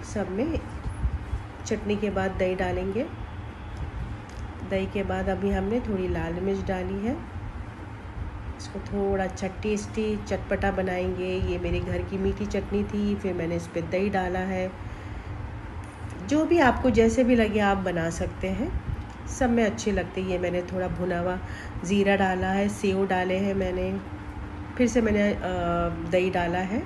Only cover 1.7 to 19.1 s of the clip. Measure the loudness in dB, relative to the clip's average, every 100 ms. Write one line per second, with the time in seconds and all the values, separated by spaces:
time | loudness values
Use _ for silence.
1.7 | -4 0 0 0 2 0 2 0 2 0
2.7 | 0 -2 -2 -4 -6 -10 -8 -10 -10 -10
3.7 | -8 -6 -6 -6 -8 -10 -10 -10 -8 -4
4.7 | -2 0 -2 -2 0 0 0 2 0 2
5.7 | 0 0 -2 0 -2 -2 -2 0 0 0
6.7 | -2 -2 -2 -2 -4 -6 -8 -8 -8 -10
7.7 | -10 -12 -12 -10 -8 -8 -8 -10 -10 -8
8.7 | -8 -4 0 2 2 0 -2 -4 -2 -2
9.7 | -2 -2 -2 0 -2 -2 -4 0 0 2
10.7 | 2 0 0 0 -2 -2 0 0 0 0
11.7 | 0 0 -2 -2 0 0 0 -2 -2 0
12.7 | 0 0 0 0 0 -2 -2 0 -2 -2
13.7 | -4 -2 0 2 2 0 0 0 -2 -2
14.7 | -4 -10 -10 -10 -10 -8 -8 -8 -10 -10
15.7 | -10 -10 -10 -10 -8 2 2 6 8 8
16.7 | 6 4 8 6 6 6 6 6 4 4
17.7 | 4 2 0 0 0 -4 -2 -4 -2 -2
18.7 | -2 -4 -6 -6